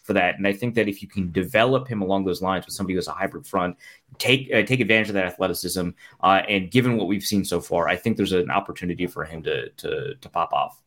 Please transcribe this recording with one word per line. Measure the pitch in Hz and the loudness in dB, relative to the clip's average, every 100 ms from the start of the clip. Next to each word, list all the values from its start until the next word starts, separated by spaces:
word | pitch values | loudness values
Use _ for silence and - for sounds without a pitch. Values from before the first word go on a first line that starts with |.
for | - | -2
that. | 98 90 92 | 2 2 2
And | 98 | 0
I | |
think | 101 120 113 | 0 -2 0
that | 104 | 0
if | 101 | -2
you | 98 | -8
can | 101 90 | -6 -2
develop | 87 87 107 123 131 127 | -2 0 2 4 2 0
him | 110 | -4
along | 92 98 95 | 0 0 0
those | 85 | -2
lines | 92 92 - | 0 -2 -4
with | - | -8
somebody | 92 92 | -4 -2
who's | 76 | -4
a | |
hybrid | 80 95 82 71 | -4 -6 -6 -6
front, | 98 90 90 - - _ - | -2 -2 -6 -18 -20 _ -6
take, | 123 131 131 | 2 2 4
uh, | 113 | 0
take | 101 131 | 2 2
advantage | 101 110 104 | 4 4 4
of | |
that | 101 90 | 0 0
athleticism, | - 92 85 90 90 90 - - - | 0 -2 -2 -4 -2 -4 -6 -18 -2
uh, | 90 95 87 | 4 4 4
and | 101 90 | 0 2
given | 123 123 113 | 2 4 2
what | 90 | 0
we've | 101 | -2
seen | - 104 90 | 0 0 0
so | 87 | -2
far, | - 85 78 | -2 0 0
I | 92 | 0
think | 113 110 | 0 0
there's | 95 | 2
an | 92 73 | 2 2
opportunity | 90 - - 87 85 87 | -2 -4 -6 -6 -4 -4
for | - | -6
him | 78 82 | -10 -8
to, | 78 71 58 | -4 -4 -6
to, | - - 78 - - | -10 -6 -6 -6 -10
to | - | -8
pop | 85 82 | -4 -2
off. | 71 67 - | 0 -2 -6